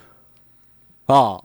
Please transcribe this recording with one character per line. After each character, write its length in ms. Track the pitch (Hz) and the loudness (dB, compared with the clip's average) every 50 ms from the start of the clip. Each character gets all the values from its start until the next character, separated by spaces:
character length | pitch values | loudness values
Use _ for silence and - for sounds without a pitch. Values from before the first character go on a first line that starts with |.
| _ _ _ _ _ _ _ _ _ _ _ _ _ _ _ _ _ _ _ _ _ | _ _ _ _ _ _ _ _ _ _ _ _ _ _ _ _ _ _ _ _ _
啊， 360 | - 135 139 127 107 95 92 - | 0 2 2 2 0 -4 -8 -16